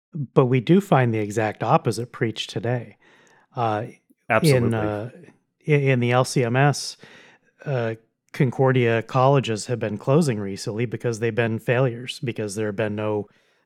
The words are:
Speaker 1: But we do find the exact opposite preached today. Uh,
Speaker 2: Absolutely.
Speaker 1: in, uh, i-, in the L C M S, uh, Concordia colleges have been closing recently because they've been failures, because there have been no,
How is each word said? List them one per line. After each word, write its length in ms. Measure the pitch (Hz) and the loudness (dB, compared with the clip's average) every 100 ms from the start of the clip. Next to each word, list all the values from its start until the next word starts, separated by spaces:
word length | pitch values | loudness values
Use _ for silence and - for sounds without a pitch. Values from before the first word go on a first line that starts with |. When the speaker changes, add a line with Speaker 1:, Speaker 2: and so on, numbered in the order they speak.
| _ | _
Speaker 1:
But 320 | 151 135 156 127 | -10 -2 0 2
we 140 | 131 | 2
do 200 | 113 190 | 4 2
find 320 | 196 139 120 | 4 2 2
the 60 | 110 | 0
exact 460 | 104 104 107 - | -2 -2 -4 -2
opposite 480 | 107 156 131 104 123 | 0 0 0 -4 -8
preached 380 | - 117 - - | -4 -4 -4 -8
today. 480 | 113 113 123 107 - _ _ _ _ _ 131 | -6 -4 -4 -6 -18 _ _ _ _ _ -4
Uh, 300 | 113 107 127 - _ _ - | -2 -2 -6 -14 _ _ -2
Speaker 2:
Absolutely. 400 | 113 160 127 117 | 2 4 2 2
Speaker 1:
in, 60 | |
uh, 360 | 113 107 104 117 - - _ _ _ - | -2 -2 -4 -8 -14 -20 _ _ _ 0
i-, 40 | |
in 300 | 143 135 127 | 2 2 2
the 120 | 120 | 4
L 120 | 123 131 | 2 2
C 180 | 143 | 0
M 100 | 117 | 0
S, 440 | 127 143 - - - - - - _ _ _ | 4 4 2 -6 -14 -20 -20 -20 _ _ _
uh, 300 | 147 127 113 110 _ _ _ | -6 -4 -4 -6 _ _ _
Concordia 680 | - 127 123 131 131 117 113 | -2 0 2 2 4 2 2
colleges 640 | - 131 131 143 117 107 - | 0 4 4 4 2 -4 -4
have 120 | 113 | -4
been 200 | 107 104 | -4 -4
closing 400 | - 147 151 107 | 2 2 2 0
recently 480 | 98 98 120 104 120 | -4 -6 -6 -4 -4
because 320 | 117 123 107 | -4 -4 -2
they've 160 | 117 | -2
been 240 | 113 117 110 | 0 -2 -2
failures, 600 | - 123 135 117 127 - | 0 2 0 -2 -10 -8
because 340 | 117 113 104 | -8 -6 -6
there 120 | 101 107 | -4 -4
have 100 | 101 | -2
been 180 | 107 | -4
no, 340 | 104 107 104 101 _ _ _ | -2 -2 -4 -6 _ _ _